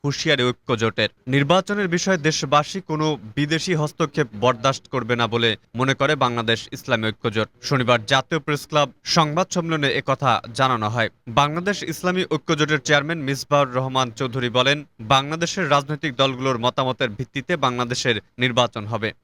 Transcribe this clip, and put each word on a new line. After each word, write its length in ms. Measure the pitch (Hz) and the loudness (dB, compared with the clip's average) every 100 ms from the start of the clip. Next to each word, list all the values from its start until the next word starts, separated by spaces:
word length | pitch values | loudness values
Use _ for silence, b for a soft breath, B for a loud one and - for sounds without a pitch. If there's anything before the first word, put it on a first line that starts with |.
হুঁশিয়ারি 400 | 143 135 160 143 123 | -4 -2 0 2 2
ঐক্য 220 | 123 - 120 | -2 -4 0
জোটের। 300 | 113 107 107 _ - | 0 0 -2 _ -2
নির্বাচনের 540 | 135 139 180 190 208 196 | 0 4 2 2 -2 0
বিষয়ে 300 | 175 196 185 147 | 0 0 0 0
দেশবাসী 500 | 151 143 147 151 196 - | -2 2 2 2 -6 -6
কোনো 160 | 156 156 147 107 110 | -2 0 -2 -6 -2
বিদেশি 360 | 147 160 185 160 | 0 0 0 -2
হস্তক্ষেপ 480 | 151 - 165 - 131 107 | -2 -2 -2 0 -2 2
বরদাস্ত 420 | 120 120 131 135 _ | 2 4 0 0 _
করবে 200 | 131 113 120 | -6 -2 0
না 60 | 117 | 0
বলে 160 | 117 117 107 _ 113 | 2 0 0 _ -2
মনে 160 | 131 131 | 0 2
করে 120 | 143 151 | 0 2
বাংলাদেশ 360 | 131 120 113 113 - 131 | 0 0 0 -2 -2 -14
ইসলামী 280 | - 120 110 | -2 0 0
ঐক্য 160 | 110 120 | -2 -2
জোট। 140 | 107 107 _ - | 0 -2 _ -2
শনিবার 300 | 139 120 120 107 | 0 4 2 4
জাতীয় 300 | 135 - 160 | 0 0 -6
প্রেস 180 | 143 147 - | -2 -6 0
ক্লাব 180 | 156 143 - - - | 0 0 -4 -2 2
সংবাদ 300 | 156 151 185 | 2 0 -2
সম্মেলনে 340 | 185 165 160 139 - | -2 -2 0 0 0
একথা 320 | 135 131 135 113 113 117 | -2 0 2 0 -2 -2
জানানো 300 | 131 123 107 | 0 2 0
হয়। 140 | 117 110 _ - 113 | 0 -2 _ -2 0
বাংলাদেশ 360 | 143 156 185 190 147 | 2 0 -4 -4 -6
ইসলামী 300 | 151 180 185 185 | -4 -2 -2 -2
ঐক্য 160 | 156 - 156 | -4 -2 0
জোটের 260 | 147 151 - | 0 0 2
চেয়ারম্যান 340 | 147 143 165 135 | 0 2 -4 -4
মিসবাহুর 480 | 135 - 143 139 123 | -6 0 2 2 0
রহমান 320 | 131 131 127 113 | -2 0 -2 -2
চৌধুরী 300 | 131 123 123 117 | -4 -2 0 2
বলেন, 200 | 127 147 143 _ 110 | 2 0 -4 _ 2
বাংলাদেশের 560 | 135 139 160 165 - 165 | 2 2 -4 -4 -2 2
রাজনৈতিক 380 | 143 139 151 160 120 | 2 0 -6 -6 0
দলগুলোর 420 | 135 127 131 123 | 0 0 -2 0
মতামতের 500 | 123 - 131 127 131 104 | 0 0 -4 -2 -4 -4
ভিত্তিতে 360 | 131 143 127 175 | -8 -8 -4 0
বাংলাদেশের 520 | 135 123 123 120 131 107 - - | 0 0 -2 -2 0 -2 -4 -4
নির্বাচন 420 | 127 120 120 - 107 | 0 2 0 0 -6
হবে। 160 | 113 107 - | -4 -4 -6